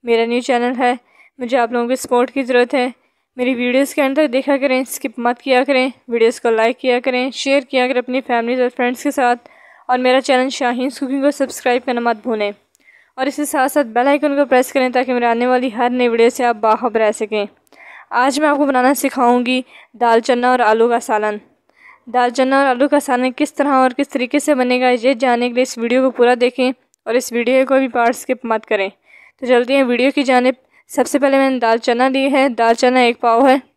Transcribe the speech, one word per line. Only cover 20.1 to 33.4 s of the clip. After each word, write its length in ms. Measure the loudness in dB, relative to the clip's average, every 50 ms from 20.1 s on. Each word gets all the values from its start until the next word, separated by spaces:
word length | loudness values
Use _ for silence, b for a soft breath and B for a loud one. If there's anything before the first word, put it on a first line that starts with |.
| 2 2
चना 300 | 2 0 -2 0 2 0
और 100 | 2 2 2
आलू 260 | 2 4 4 2 2
का 100 | 2 -2
सालन। 400 | -2 -2 -2 -2 -2 -2 -4 -6 -12 _ _ _ _ _ b b b b b b b
दाल 240 | -4 -2 0 0 0
चना 280 | 0 0 0 2 2 2
और 60 | 2
आलू 220 | 2 2 2 2
का 100 | 2 2 0
सालन 320 | 0 0 -2 0 0 -2 -2
किस 220 | -2 -4 -4 _
तरह 180 | -4 -2 0 2
और 200 | 2 2 2 0
किस 180 | -2 -6 -4
तरीके 280 | -2 -4 -4 -2 -2 -2
से 160 | 0 0 0
बनेगा, 340 | 0 2 0 0 0 2 2
ये 240 | 0 2 2 0 0
जानने 320 | 2 0 0 0 0 0 -2
के 60 | 0
लिए 60 | -2 -2
इस 140 | -2 -2
वीडियो 240 | -6 -4 0 2 2
को 80 | 2 0
पूरा 240 | 2 2 2 2 4
देखें 380 | 2 0 -2 0 0 -2 -2 -2 _ _ _ _ _ _
और 100 | -2 -2
इस 160 | -2 -2 -2 -4
वीडियो 320 | -2 0 2 2 2 2
को 140 | 2 2 0
भी 80 | 0 0
पार्ट 260 | 0 0 0 0 0
स्किप 260 | -2 -4 -6 -6 -6 -2
मत 200 | -4 -4 -4 -2
करें। 240 | -2 -2 -2 -2 -4
तो 580 | -6 _ _ _ -20 -20 -20 _ _ _ -2
चलते 280 | 2 2 2 2 2 2
हैं 80 | 0 2
वीडियो 260 | 2 2 2 2 0
की 120 | 2 0 0
जानिब। 320 | 2 2 2 2 2 -2 _ _ b b b b b
सबसे 300 | -4 -4 -2 0 0 0
पहले 180 | 0 2 2
मैंने 220 | 2 2 0 0 0
दाल 180 | 0 0 0 0
चना 280 | 0 -2 0 2 0 0
ली 200 | 2 0 0 2
है, 180 | 2 2 2 0
दाल 240 | 0 0 2 2 2
चना 260 | 2 2 2 4 4
एक 180 | 2 2 0 0
पाव 260 | 0 2 2 4